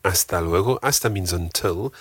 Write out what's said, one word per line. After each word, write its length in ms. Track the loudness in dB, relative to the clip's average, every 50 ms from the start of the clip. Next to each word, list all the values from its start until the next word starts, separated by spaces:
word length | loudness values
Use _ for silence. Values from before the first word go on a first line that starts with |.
| -2
hasta 380 | 0 2 2 0 0 0 -2
luego. 380 | 0 2 2 2 2 2 0 0 0
Hasta 240 | 0 0 2 0
means 240 | 0 0 0 -2 -2
until. 600 | -2 -2 -4 -4 -2 -2 0 0 -2 -2 -4 -6 -8 -12